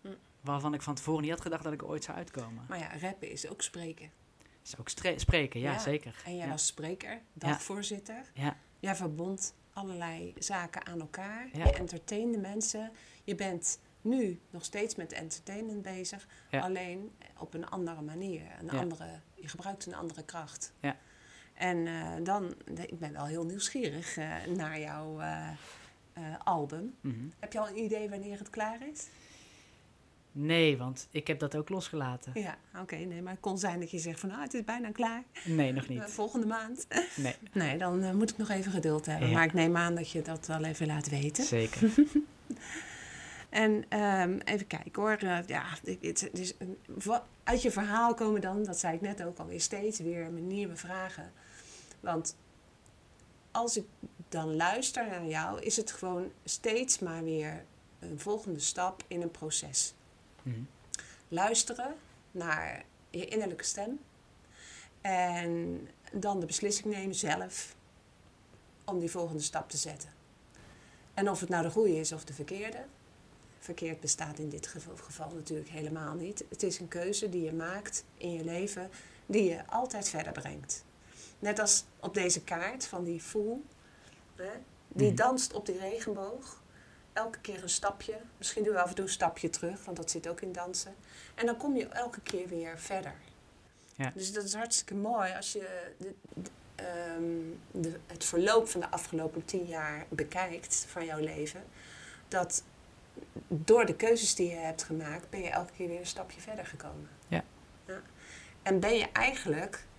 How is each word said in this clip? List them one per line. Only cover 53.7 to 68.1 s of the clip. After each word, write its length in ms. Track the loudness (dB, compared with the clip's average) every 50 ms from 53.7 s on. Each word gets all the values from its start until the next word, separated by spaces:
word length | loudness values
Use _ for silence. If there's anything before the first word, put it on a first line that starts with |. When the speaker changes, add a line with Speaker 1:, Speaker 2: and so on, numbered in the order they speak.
| 2
Speaker 1:
ik 80 | 0 -2 -4 -12 -14 -16 -16 -14 -16 -10 -4
dan 260 | -2 -2 0 2 4
luister 520 | 6 6 6 4 4 0 0 0 0 0
naar 180 | 0 -2 -2 -2
jou, 340 | 0 0 0 0 -2 -4 -2
is 160 | 0 2 2
het 140 | 2 2 0
gewoon 400 | -4 -4 -2 -2 0 0 -2 -4 -6 -10 -4
steeds 560 | -4 -4 0 2 2 2 2 4 4 2 2
maar 240 | 2 -2 -2 -2 -2
weer 420 | 0 0 0 0 -2 -6 -8 -12 -14 -20 -20 -20 -20 -20 -14
een 200 | -10 -8 -8 -4
volgende 400 | 0 0 0 0 0 -4 -2 0
stap 440 | 0 0 2 2 0 0 0 -4 -10
in 140 | -6 -4 -2
een 100 | -2 -4
proces. 640 | -4 -6 -4 -2 -2 -2 -2 0 0 0 0 0 -4 -12 -20 -20 -20 -20 -20 -20 -20 -8 -6
Speaker 2:
Mhm. 160 | -4 -4 -4 -6 -10 -12 -20 -10 -8 -8 -8 -8 -16 -18 -20 -12
Speaker 1:
Luisteren 680 | -4 2 4 4 6 6 4 2 2 -2 -4 -4 -4 -6 -8 -14 -20 -20 -20 -20 -10
naar 520 | -8 -4 0 0 0 0 0 -4 -6 -8 -12 -16 -20 -20 -20 -8
je 160 | -6 -6 -4
innerlijke 380 | 0 0 2 2 0 -2 -2 -4
stem. 360 | -4 -2 -2 -2 -4 -4 -6 -8 -16 -20 -20 -20 -20 -20 -20 -20 -20 -20 -20 -18 -18 -18 -18 -18 -20 -20 -6
En 840 | -2 2 4 4 4 4 4 2 2 2 2 2 0 0 -2 -4 -6 -10 -16 -20 -16 -6
dan 280 | -4 0 2 2 2 2
de 60 | 2
beslissing 480 | 0 0 0 2 2 2 2 0 -2 -2
nemen 220 | -2 -2 -2 -2
zelf 600 | 0 2 2 0 0 -2 -6 -6 -8 -8 -8 -12 -20 -20 -20 -20 -20 -20 -20